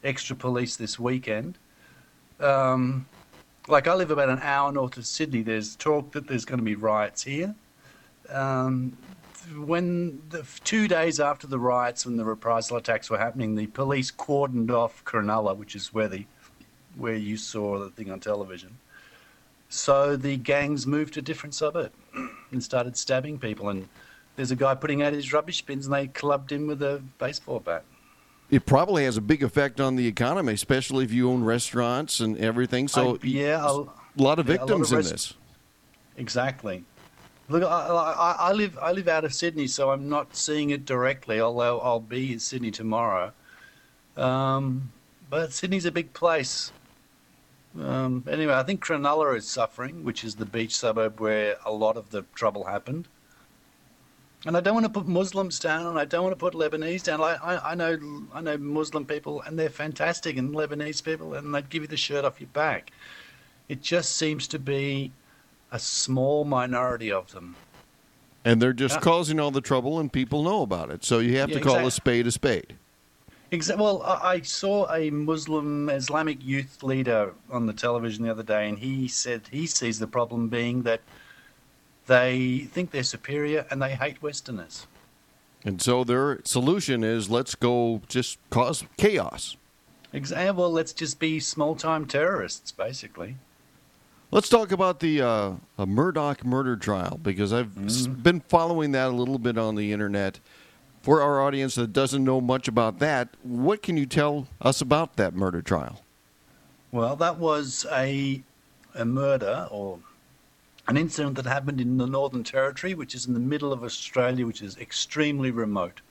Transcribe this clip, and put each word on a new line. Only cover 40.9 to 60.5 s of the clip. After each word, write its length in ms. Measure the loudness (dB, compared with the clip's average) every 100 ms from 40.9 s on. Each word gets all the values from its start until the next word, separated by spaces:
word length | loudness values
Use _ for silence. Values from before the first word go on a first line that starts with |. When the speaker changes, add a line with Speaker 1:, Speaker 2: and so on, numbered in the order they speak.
| 0 0 0 -2 0
Speaker 1:
although 380 | 2 2 2 2
I'll 200 | 0 0
be 320 | -2 -4 -4
in 60 | -4
Sydney 320 | -6 -4 -4
tomorrow. 600 | -4 -2 0 2 0 -2 -6 -20 -20 -20 -20 _ _ _ -2
Um, 760 | 0 2 0 0 0 -4 -6 -14 _ _ -6
but 240 | -4 -4
Sydney's 320 | -4 -2 0
a 80 | 0
big 200 | -2 -6
place. 580 | 0 2 2 0 -4 -8 -12 _ _ _ _ _ _ _ _ _ -10
Um, 460 | -4 -2 0 -2 -4
anyway, 240 | -2 2
I 80 | 2
think 220 | 0 -4
Cronulla 520 | -2 0 2 2 2 0
is 100 | -4
suffering, 580 | -2 -2 -2 -10 -8
which 200 | -8 -6
is 120 | -8 -8
the 100 | -6
beach 300 | -4 -4 0
suburb 440 | 0 2 0 0
where 360 | 0 2 0 -2 -4
a 60 |
lot 240 | 0 0 0
of 140 | -4
the 120 | -10 -10
trouble 300 | -2 -2 0
happened. 440 | -6 -6 -6 -8 -10 _ _ _ _ _ _ _ _ _ _ _ _ _ 0
And 100 | 2
I 40 |
don't 140 | 4
wanna 160 | 4 2
put 160 | 0 0
Muslims 500 | 0 2 -2 -2 -2
down, 280 | -2 -2 -2
and 120 | -2
I 60 |
don't 180 | 0 0
wanna 140 | 0 0
put 180 | -2
Lebanese 480 | 0 0 0 -2 -2
down. 180 | -2 2
I, 140 | 2 0
I, 360 | -2 -4 -4
I 20 |
know, 240 | -2 0 -2 -4 -14 -14
I 80 | -10
know 140 | -6 -4
Muslim 480 | -2 -2 -2 -4
people, 360 | -6 -8 -6 -10
and 160 | -8 -2
they're 120 | -2
fantastic, 640 | -2 -8 -2 -2 0 -4 -2
and 180 | -2